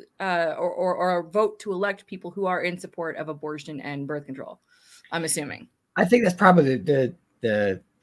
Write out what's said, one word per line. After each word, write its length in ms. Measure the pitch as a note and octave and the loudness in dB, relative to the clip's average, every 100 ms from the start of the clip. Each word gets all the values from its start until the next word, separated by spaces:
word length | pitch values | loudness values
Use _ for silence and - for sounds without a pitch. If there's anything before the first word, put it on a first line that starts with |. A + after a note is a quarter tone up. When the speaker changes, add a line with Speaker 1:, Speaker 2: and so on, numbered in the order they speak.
| - - | -18 -8
Speaker 1:
uh, 340 | F#3+ F3 E3 - | -2 0 0 -2
or, 120 | F3 | -4
or, 240 | - F3+ - | -2 -2 0
or 260 | F3+ F3 | 0 0
vote 340 | E3+ G3+ G#3+ G#3+ | -2 0 0 -2
to 120 | G#3+ | -6
elect 340 | F#3 G3+ G3 - | -4 -2 -4 -10
people 240 | F#3 F3 | -14 -10
who 160 | G3 F#3 | -4 -2
are 160 | F3+ | -2
in 160 | F3 F3 | -2 -6
support 380 | - - D#3+ C#3+ | -10 -10 -8 -8
of 120 | D#3 | -8
abortion 520 | D3+ D3+ D3+ D3 D3+ | -10 -10 -10 -10 -12
and 260 | C#3+ C#3+ C#3 | -10 -8 -6
birth 180 | D3 | -8
control, 360 | D3 C3+ - - _ _ _ - - | -10 -14 -14 -18 _ _ _ -20 -8
I'm 120 | E3+ | -6
assuming. 440 | D#3+ D#3 C#3+ - - _ _ - | -4 -4 -6 -12 -16 _ _ 0
Speaker 2:
I 80 | |
think 180 | F3+ A#3+ | 4 6
that's 120 | G3+ F3+ | 4 6
probably 400 | G3+ F3 C3+ B2+ | 8 8 6 2
the, 60 | |
the, 300 | F#2+ C#3 B2 - _ _ | 2 2 2 -2 _ _
the 380 | A2+ G#2 G2+ F#2+ _ _ | -2 2 0 -2 _ _